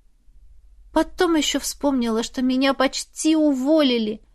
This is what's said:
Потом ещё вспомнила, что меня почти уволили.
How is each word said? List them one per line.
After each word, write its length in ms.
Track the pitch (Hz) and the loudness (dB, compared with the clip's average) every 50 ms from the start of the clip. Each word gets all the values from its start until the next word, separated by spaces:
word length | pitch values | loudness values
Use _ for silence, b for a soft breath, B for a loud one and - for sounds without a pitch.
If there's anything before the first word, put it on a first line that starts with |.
| _ _ _ _ _ - - - - - - - - - - - - - - | _ _ _ _ _ -20 -20 -20 -20 -20 -20 -20 -20 -20 -20 -20 -20 -4 -2
Потом 400 | 311 320 320 - - 370 339 330 | -2 -2 -2 -2 -2 0 0 2
ещё 260 | 311 277 - - 277 | 0 0 0 -4 -4
вспомнила, 640 | - - - - - 285 269 254 233 233 220 220 233 | -6 -6 -8 -4 -2 -2 0 0 -2 -2 -2 -2 -4
что 180 | - - - | -4 -6 -4
меня 320 | 254 254 254 254 269 277 269 | -2 0 0 2 2 0 2
почти 640 | 269 262 269 - - - - - - - 311 320 | 2 0 -2 -2 -4 -10 -12 -12 -4 0 2 2
уволили. 880 | 311 302 302 277 254 254 277 320 320 294 269 247 233 220 208 214 214 - _ _ | 4 2 2 2 0 2 2 4 4 4 2 2 0 -2 -4 -6 -8 -14 _ _